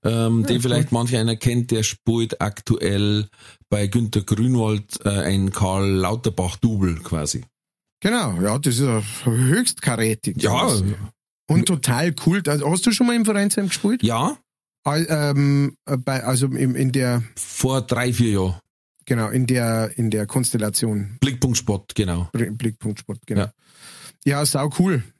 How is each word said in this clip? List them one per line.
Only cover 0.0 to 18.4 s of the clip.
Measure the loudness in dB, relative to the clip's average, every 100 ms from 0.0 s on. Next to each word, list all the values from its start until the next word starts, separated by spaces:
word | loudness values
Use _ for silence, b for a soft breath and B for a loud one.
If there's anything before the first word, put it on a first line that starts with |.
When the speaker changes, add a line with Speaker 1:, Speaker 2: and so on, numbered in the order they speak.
Speaker 1:
ähm, | 0 0 2 2
Speaker 2:
Ja, | 2
Speaker 1:
den | 0
Speaker 2:
cool. |
Speaker 1:
vielleicht | 2 0 2
manch | 0 0
einer | 0 0 0
kennt, | 0 0 0
der | 0
spielt | 0 -2 0 0 0 -2
aktuell | -4 -6 -2 0 2 0 2 0 -2 B B B _
bei | -2 0
Günter | 0 0 -2
Grünwald, | 0 0 2 2 2 0 -4 -4
äh, | -2
ein | 0 0 0 0
Karl | 0 0 0 2
Lauterbach-Double | 2 0 0 -2 -2 -4 0 0 2 0 -2
quasi. | -4 -4 -2 -6 -10 _ _ _ _ _
Speaker 2:
Genau, | -2 -2 -2 -2
ja, | 0 0
das | 0 0
ist |
ja | 0 0 -4 -4 -2
höchst | 2 2 2 0 -2
karätig. | -2 0 0 0 -4 -2
Speaker 1:
Ja. | 0 2 2 2 0 -4 -10 _ _ _ 0
Speaker 2:
Und | 2 2
total | 0 0 0 0 0 2
cool. | 2 0
Also, | 0 0
hast | 2 2
du |
schon | 2 2
mal | 2
im | 2
Vereinsheim | 2 2 2 -2
gespielt? | -2 0 0
Speaker 1:
Ja. | 0 2 0 -2 _ _ _ _
Speaker 2:
Al-, | -2 -2 0
ähm, | 0 2 2 4 4 2 -4
äh, | -4 -4
bei, | -2 -4
also | 0 0 0
im, | 0 0
in | 2 0
der | 2 0 0 -2 -8
Speaker 1:
Vor | -10 -2 0 0
drei, | 0 0 0
vier | 2 2
Jahren. | 4